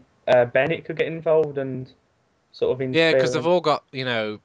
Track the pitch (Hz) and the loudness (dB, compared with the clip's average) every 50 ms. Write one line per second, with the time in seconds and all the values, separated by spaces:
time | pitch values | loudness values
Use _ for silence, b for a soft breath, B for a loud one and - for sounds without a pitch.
0 | - _ _ _ _ - 127 123 120 123 - 131 135 160 165 - - - 160 156 | -12 _ _ _ _ 4 4 4 4 4 2 0 0 0 -2 -4 -6 -6 -6 -4
1 | 147 135 165 165 160 165 156 160 156 147 139 139 135 135 127 127 127 - _ _ | -4 -4 -6 -4 -2 2 2 2 2 0 -2 -6 -6 -6 -8 -10 -12 -14 _ _
2 | _ _ _ _ _ _ _ _ _ _ - - - - 127 127 135 131 127 160 | _ _ _ _ _ _ _ _ _ _ -8 -4 -2 -2 -2 -2 -4 -2 0 2
3 | 165 160 156 135 131 127 127 123 123 165 180 180 160 156 143 - - _ - 131 | 2 4 4 4 2 2 0 -2 0 2 0 2 2 0 0 -2 -4 _ -10 -8
4 | 131 127 120 113 110 107 107 101 | -6 -4 -2 -2 -4 -4 -6 -10